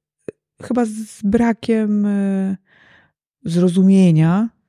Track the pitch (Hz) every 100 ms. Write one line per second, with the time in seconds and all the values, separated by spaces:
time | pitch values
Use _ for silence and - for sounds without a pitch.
0 | _ _ - - _ _ - 240 226 214
1 | 214 - 202 233 233 220 - 220 214 208
2 | 208 202 196 190 190 190 _ _ _ _
3 | _ _ _ _ 165 170 180 185 190 190
4 | 180 156 160 190 233 _